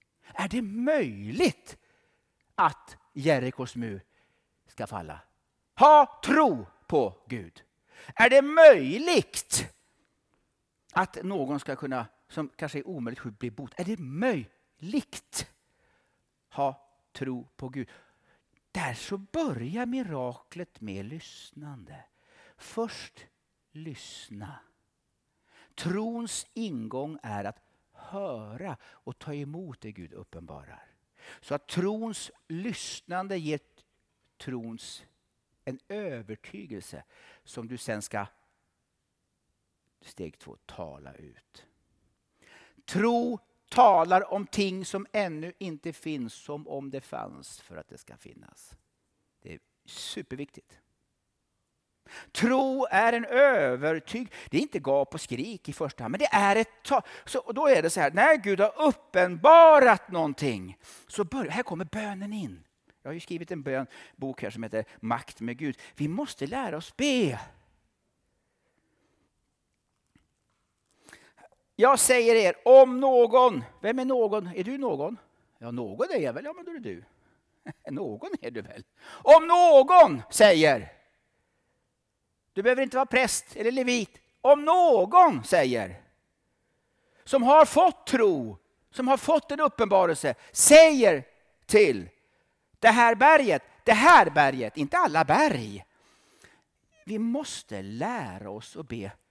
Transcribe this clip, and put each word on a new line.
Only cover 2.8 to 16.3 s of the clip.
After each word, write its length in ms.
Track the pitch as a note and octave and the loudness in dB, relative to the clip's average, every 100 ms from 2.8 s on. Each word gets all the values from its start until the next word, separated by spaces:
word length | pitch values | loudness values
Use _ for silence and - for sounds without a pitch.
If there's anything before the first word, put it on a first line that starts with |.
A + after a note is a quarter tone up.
| - - _ | -20 -20 _
Jerikos 640 | C#3+ D3 C#3 B2+ C3 B2 B2 | -8 -2 -2 -4 -10 -12 -10
mur 280 | A2+ G2 - _ _ _ _ _ _ | -12 -12 -18 _ _ _ _ _ _
ska 200 | - G#2+ | -16 -12
falla? 340 | G#2 D#2+ D2+ _ _ _ _ _ - | -12 -14 -18 _ _ _ _ _ 4
Ha 420 | D4 D4+ C#4 - | 6 8 6 -2
tro 420 | - D#4 C#4+ C3 G2+ _ - | -2 2 2 0 -10 _ -4
på 380 | D#3 G#2 - - | -2 -2 -8 -16
Gud. 340 | A#2+ E2+ _ _ _ _ _ - | -16 -16 _ _ _ _ _ -16
Är 160 | - A#3 | 0 4
det 120 | C#4 | 4
möjligt 1300 | C#4 D#4+ D#4 G3 C3 G#3 E4 D4 - - - - - _ _ _ _ _ _ _ _ _ _ _ _ | 2 8 10 10 4 -6 0 0 -2 -10 -6 -6 -8 _ _ _ _ _ _ _ _ _ _ _ _
att 300 | F3 F#3 - | -6 -6 -6
någon 380 | F#3 G3 C3+ D3 | -10 -8 -8 -8
ska 160 | - C3+ | -10 -12
kunna, 300 | C#3 B2+ A2 _ _ | -10 -10 -12 _ _
som 200 | - D3 - | -14 -14 -12
kanske 220 | D3 C#3+ | -12 -12
är 80 | D#3+ | -12
omöjligt 320 | E3 A#2 B2+ | -12 -12 -12
sjuk, 200 | A#2+ G#2 | -16 -12
bli 120 | A#2+ | -14
bot? 300 | G#2+ C3 - | -14 -18 -12
Är 40 | |
det 140 | F3 A3 | -10 -10
möjligt? 1500 | C3 D3 B3+ F3 G#2+ _ _ _ E3 C#4 - - _ - - _ _ _ _ _ _ _ _ | -12 -8 -6 -6 -10 _ _ _ -10 -10 -10 -18 _ -14 -14 _ _ _ _ _ _ _ _